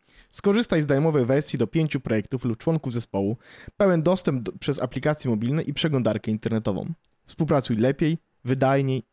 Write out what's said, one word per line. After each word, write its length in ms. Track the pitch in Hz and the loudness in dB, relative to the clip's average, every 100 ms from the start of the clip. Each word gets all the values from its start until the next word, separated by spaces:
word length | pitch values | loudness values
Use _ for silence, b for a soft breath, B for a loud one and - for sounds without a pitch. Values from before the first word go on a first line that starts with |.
| b b b | b b b
Skorzystaj 520 | - 202 208 240 170 | -4 0 2 2 0
z 40 | 147 | 2
darmowej 380 | 139 160 147 120 | 2 2 2 2
wersji 320 | 139 - 123 | 2 0 0
do 80 | 113 | 0
pięciu 340 | 160 156 139 | 0 0 -2
projektów 440 | - 107 - 127 | -2 -2 -2 -4
lub 140 | 120 113 | -4 -2
członków 340 | 165 160 131 | 0 -2 -2
zespołu, 440 | 117 - 98 98 - B B B - | -6 -4 -2 -2 -2 B B B 0
pełen 260 | 196 180 | 2 4
dostęp 400 | 160 185 - 131 | 2 2 0 -2
do, 100 | 107 | -4
przez 300 | - - 135 | -6 -4 -2
aplikacje 480 | 123 131 147 151 131 | -4 -2 -2 -2 -2
mobilne 320 | 107 120 156 | -2 0 -2
i 120 | - | -2
przeglądarkę 560 | 143 160 139 110 107 - | -2 0 0 0 -2 -2
internetową. 600 | 107 113 110 110 92 - 165 _ _ - | -4 -2 -2 -2 -4 -6 -10 _ _ -12
Współpracuj 500 | - 156 147 - 110 | -4 0 2 2 2
lepiej, 420 | 123 139 156 165 _ _ | 2 2 0 -2 _ _
wydajniej 580 | 123 131 131 139 135 131 - | -4 0 2 2 0 -2 -6